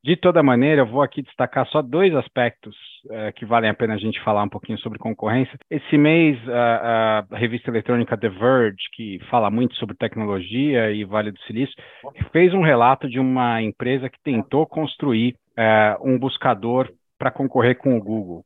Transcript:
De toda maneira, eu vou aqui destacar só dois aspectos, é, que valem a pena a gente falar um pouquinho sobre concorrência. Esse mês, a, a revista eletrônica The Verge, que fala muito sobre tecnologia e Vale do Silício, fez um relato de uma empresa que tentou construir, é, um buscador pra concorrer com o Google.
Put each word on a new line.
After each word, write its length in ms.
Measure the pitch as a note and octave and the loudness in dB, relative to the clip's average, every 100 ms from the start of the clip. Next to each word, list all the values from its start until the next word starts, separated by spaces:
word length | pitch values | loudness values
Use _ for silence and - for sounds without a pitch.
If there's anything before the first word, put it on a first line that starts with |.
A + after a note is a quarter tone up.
De 140 | C3 F3 | 0 2
toda 260 | F#3 E3+ | 4 6
maneira, 380 | C#3+ A#2+ C#3 D3+ | 6 4 4 4
eu 40 | |
vou 160 | A#2 B2+ | 2 0
aqui 200 | C#3 - | -2 -4
destacar 440 | C3 - B2 C#3 B2 | -12 -4 -2 -2 -2
só 140 | D#3 | -2
dois 320 | C3 D3+ F#3+ | -2 0 2
aspectos, 640 | D3+ - - A#2+ _ A2 - - - - | 2 -2 -2 -2 _ -20 -20 -20 -20 -16
é, 220 | A2 G#2+ | -10 -10
que 140 | - | -10
valem 240 | G#2+ A#2 A2 | -2 0 2
a 40 | |
pena 200 | G2+ A2+ | 0 -2
a 40 | G#2+ | -2
gente 240 | A2 - | -4 -4
falar 220 | - G#2 | -2 0
um 60 | G#2 | -2
pouquinho 280 | - - A2 | -6 -10 -8
sobre 200 | A#2 A2 | -8 -10
concorrência. 580 | A2+ G#2+ G#2+ A#2+ B2+ C3+ _ | -10 -6 -2 -2 -2 -6 _
Esse 280 | D3+ - D3 | -10 0 2
mês, 400 | D3+ D#3+ D#3+ B2+ A#2 | 4 4 4 0 -4
a, 760 | A#2+ A#2+ A#2 A#2 A2+ A2 G#2+ G2 | 0 0 0 0 0 2 0 -4
a 60 | G#2+ | -6
revista 320 | A#2 A#2 - | -4 -4 -4
eletrônica 480 | A#2 - A#2+ A2+ A2 | -4 -2 -2 -2 -2
The 100 | A2 | -4
Verge, 560 | F#2 A#2+ C3 A2 G2 - | 0 2 4 2 -2 -16
que 260 | - A2 F#2 - | -12 -12 -12 -2
fala 180 | A#2+ G#2 | 0 0
muito 240 | A2 B2 | 0 -2
sobre 200 | - G#2+ | -4 -10
tecnologia 960 | - A2 A2+ G#2+ F#2+ F#2 A#2 D3 B2+ A2 | -6 -6 -4 -4 -6 -4 -4 0 0 0
e 140 | G#2 | -4
Vale 260 | G2 G#2+ G#2+ | -4 -4 -4
do 80 | F#2+ - | -10 -10
Silício, 260 | A2 C3+ - - - C3 - - | -6 -6 -8 -20 -20 -20 -10 -2
fez 200 | D#3+ F3+ | 4 4
um 80 | F#3+ | 4
relato 480 | D#3+ B2 A#2+ C3+ C#3 | 4 4 4 2 -2
de 80 | A#2+ | -2
uma 440 | C3 B2+ A#2+ A2+ | -2 0 -2 -2
empresa 480 | A2 - B2+ C3+ B2+ | -4 -6 -4 -4 -6
que 120 | _ | _
tentou 460 | D3+ A#2+ - C3+ D#3 | -4 -4 0 -2 0
construir, 680 | - D3 - C#3+ A2+ A#2+ - _ - | -4 -8 -4 -2 0 0 -4 _ 0
é, 380 | A2 A2 G#2+ G2+ | 4 4 4 0
um 160 | C3+ B2+ | -2 0
buscador 720 | B2+ - C3+ G#2+ A#2 B2 B2+ _ _ _ | -2 -2 -2 0 -2 -2 -2 _ _ _
pra 140 | C3 | -6
concorrer 460 | - C#3 C3 A#2+ B2 | -4 -2 2 2 2
com 180 | C#3 | 0
o 80 | A#2+ | 0
Google. 400 | G2+ A2 F#2 E2 | -2 -6 -6 -14